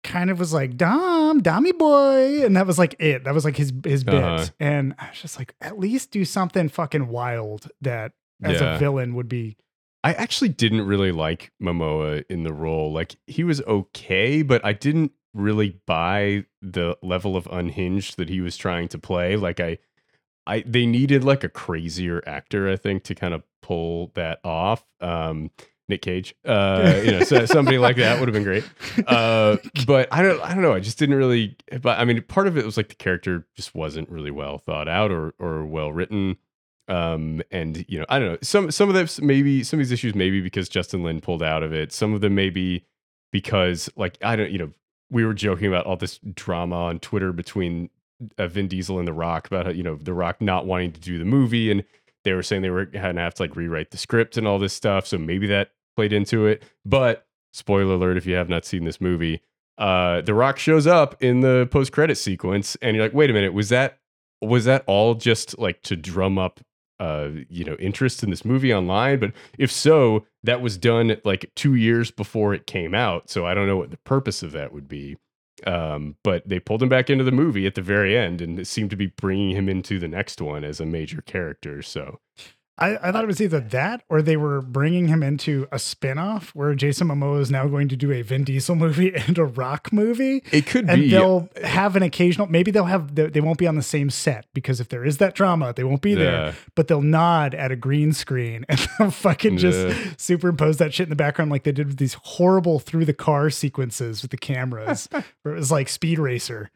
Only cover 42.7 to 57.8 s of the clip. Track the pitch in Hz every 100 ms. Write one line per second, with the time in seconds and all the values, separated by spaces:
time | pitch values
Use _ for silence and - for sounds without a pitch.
42.7 | 87 _ _ _ _ _ 101 - 101 90
43.7 | 87 - - 92 _ 107 113 92 92 78
44.7 | _ _ _ _ 123 110 101 104 90 101
45.7 | 90 90 92 90 - 107 90 - 85 87
46.7 | 87 87 82 - 104 92 87 - 101 90
47.7 | 85 87 _ _ _ 113 - 90 90 98
48.7 | 92 90 92 87 78 85 82 - 95 90
49.7 | 85 85 76 76 87 87 - 101 92 92
50.7 | 90 90 80 92 85 90 135 123 117 110
51.7 | 101 - _ _ _ 101 92 90 98 95
52.7 | 90 98 101 92 85 85 - 87 - 85
53.7 | 80 78 - - 117 113 117 110 101 98
54.7 | - 107 98 - 90 78 92 101 101 101
55.7 | _ _ - 104 104 101 113 107 107 -
56.7 | _ 101 135 123 113 _ _ _ - -
57.7 | 98